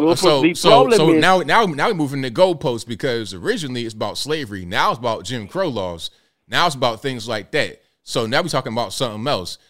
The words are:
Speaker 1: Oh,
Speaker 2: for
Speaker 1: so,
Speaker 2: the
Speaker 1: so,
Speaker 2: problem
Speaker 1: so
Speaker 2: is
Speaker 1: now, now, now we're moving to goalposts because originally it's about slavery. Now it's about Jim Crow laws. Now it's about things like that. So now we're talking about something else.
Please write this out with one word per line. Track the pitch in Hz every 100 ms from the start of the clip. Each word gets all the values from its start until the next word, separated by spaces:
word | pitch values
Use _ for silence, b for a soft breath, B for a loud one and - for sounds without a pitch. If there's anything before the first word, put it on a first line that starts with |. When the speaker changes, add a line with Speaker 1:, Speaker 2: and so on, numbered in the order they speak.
| 156
Speaker 1:
Oh, |
Speaker 2:
for | 170
Speaker 1:
so, | 180 143
Speaker 2:
the | 156
Speaker 1:
so, | 170 170
Speaker 2:
problem | 160 254 214
Speaker 1:
so | 160
Speaker 2:
is | 160
Speaker 1:
now, | 170 185
now, | 143 196 202
now | 139 196
we're |
moving | 180 143 139
to | 131
goalposts | 113 185 160 147 117 113
because | 117 139 117 101
originally | 92 101 233 143 123
it's | 113
about | 107 107 87
slavery. | 139 160 110 101
Now | 87 117 190
it's | 139
about | 120 110
Jim | 90 123 98
Crow | 180 185
laws. | 110 92 85 - _ _ _ _
Now | 127 175
it's |
about | 131 123 110
things | 139 123 110
like | 110 95
that. | 151 104 - _ _
So | - 139 113
now | 139
we're | 165
talking | 143 123
about | 113 107
something | - 127 104 135
else. | 113 87 -